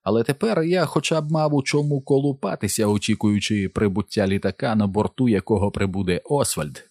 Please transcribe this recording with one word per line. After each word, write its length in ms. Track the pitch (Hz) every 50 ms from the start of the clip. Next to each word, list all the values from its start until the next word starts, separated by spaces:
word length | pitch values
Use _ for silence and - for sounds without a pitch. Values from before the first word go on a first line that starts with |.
Але 220 | - 95 104 113 117
тепер 400 | - 143 - - 226 214 170 160
я 220 | 165 180 185 165
хоча 360 | 135 - 156 147 - 170 160
б 100 | 151 151
мав 220 | 160 156 156 151 147
у 100 | 143 135
чому 380 | - - 147 147 147 147 139
колупатися, 840 | 135 - 143 135 139 143 139 135 - 196 - - - 101 - - 110 101
очікуючи 800 | 104 101 - - 110 - - 104 104 101 - - 110 104 98 92
прибуття 580 | - - 107 104 92 104 104 - - 110 101 95
літака, 480 | 98 98 - 98 92 - - 127 113
на 120 | 110 104 101
борту 420 | 95 104 104 - - - 131 123
якого 420 | 110 95 - - 113 98 98 104
прибуде 500 | - - 101 95 87 98 98 90 90 85 -
Освальд 640 | - 147 143 131 - - - 78 73 65 - - _